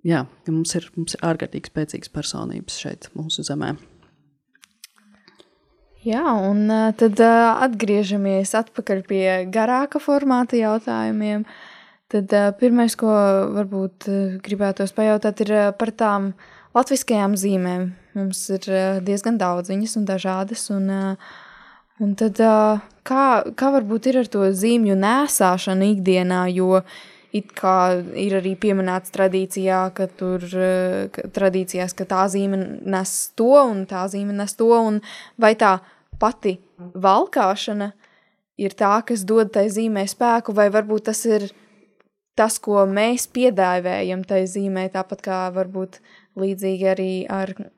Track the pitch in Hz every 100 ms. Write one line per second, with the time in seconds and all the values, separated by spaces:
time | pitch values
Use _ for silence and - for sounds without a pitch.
0 | 165 160 131 _ - 160 165 175 - -
1 | 165 - 170 160 170 - - - 151 -
2 | - 151 - - - - 185 - - -
3 | - - 160 - 156 147 - 147 - _
4 | _ _ _ _ _ _ _ _ - _
5 | 208 202 202 _ _ _ _ _ _ _
6 | 233 226 320 220 190 208 214 220 220 220
7 | 226 208 226 233 233 226 262 214 208 202
8 | 196 202 196 190 196 220 226 - 208 196
9 | 190 196 190 185 185 214 226 247 285 294
10 | 294 285 285 247 240 240 220 220 247 226
11 | 220 214 214 208 214 - - - - _
12 | _ 208 196 202 202 202 247 240 233 -
13 | 220 214 202 196 202 208 196 196 190 190
14 | 208 196 196 190 196 202 202 190 196 -
15 | 214 214 214 208 208 214 202 202 226 220
16 | 220 202 196 185 - - _ 226 262 269
17 | - 220 196 202 196 190 180 180 185 180
18 | _ 202 196 185 - 190 190 190 190 190
19 | 185 202 226 233 185 175 180 196 220 226
20 | 196 190 190 185 196 226 - 202 196 196
21 | 190 190 - - - - - _ _ _
22 | 202 196 220 208 226 214 214 214 - _
23 | - 262 277 226 - - 269 277 208 220
24 | 247 254 233 202 190 190 220 240 214 190
25 | 196 247 285 - 185 180 - 190 202 202
26 | 185 185 180 185 180 180 185 185 185 -
27 | - - _ 208 - - 190 185 180 180
28 | 175 - 202 190 185 185 214 196 185 185
29 | 185 - 190 190 190 190 190 185 185 185
30 | 190 - 185 185 175 185 185 185 185 190
31 | 196 - 190 - 190 185 185 180 180 -
32 | 185 185 196 196 196 196 185 - - 190
33 | 190 - - - 233 285 262 202 190 190
34 | 190 202 202 202 202 - 226 233 220 214
35 | - - - - 220 220 214 185 - _
36 | _ - - 170 202 277 _ _ 175 185
37 | 190 202 381 285 196 202 - 208 202 _
38 | _ _ _ _ _ - 196 - 202 214
39 | 226 233 190 226 214 220 208 202 226 208
40 | 196 - 240 233 233 208 208 214 214 214
41 | 214 220 233 214 196 _ _ _ _ _
42 | _ _ _ - 220 - - 202 196 196
43 | 226 247 - 247 247 190 180 180 180 190
44 | 185 185 185 196 185 190 196 190 190 190
45 | 185 190 - 185 185 185 185 190 185 -
46 | _ - _ - 196 190 190 185 190 190
47 | 190 185 - 196 190 185 208